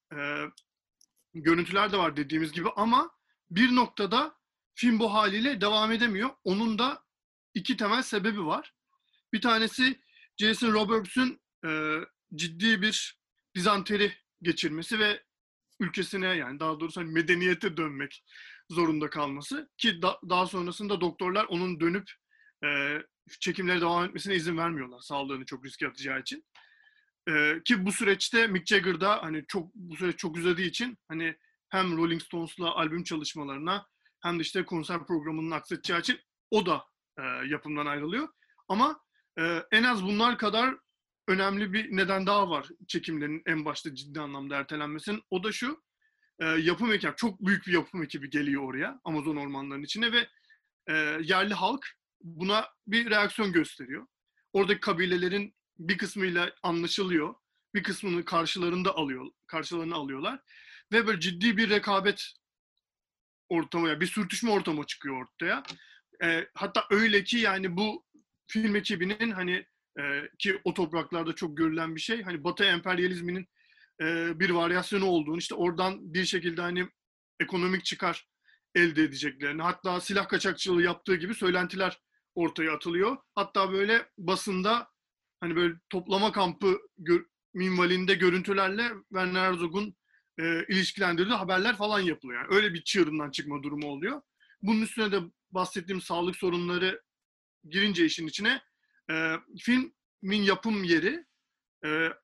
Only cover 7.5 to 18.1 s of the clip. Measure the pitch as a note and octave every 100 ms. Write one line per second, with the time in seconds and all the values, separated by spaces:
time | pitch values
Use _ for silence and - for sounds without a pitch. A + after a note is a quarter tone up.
7.5 | - - A#3+ G#3 A#3 B3 G#3 G3 G#3 D#3
8.5 | G#3 - _ _ _ _ _ _ A3 B3
9.5 | A3 A3 - B3+ C4 _ _ _ - G#3+
10.5 | A3+ A#3 G#3+ G#3 A3 F#3+ - B3+ - _
11.5 | _ D#3+ D#3 D#3 D#3 F3+ _ _ D3+ E3+
12.5 | E3 A3 G#3+ G#3+ G#3+ - - _ _ _
13.5 | F#3+ F3+ G3+ F#3+ G#3 G3+ - _ _ E3+
14.5 | D#3+ D#3+ D3+ E3 A3 G#3+ G#3 - _ _
15.5 | _ _ - F3+ G3 F3 G3 F#3 F3+ B2+
16.5 | C#3+ D#3+ D3+ D#3+ E3+ E3 D#3+ E3+ F3 F3+
17.5 | F3+ G3+ D#3 D#3+ C#3 C#3+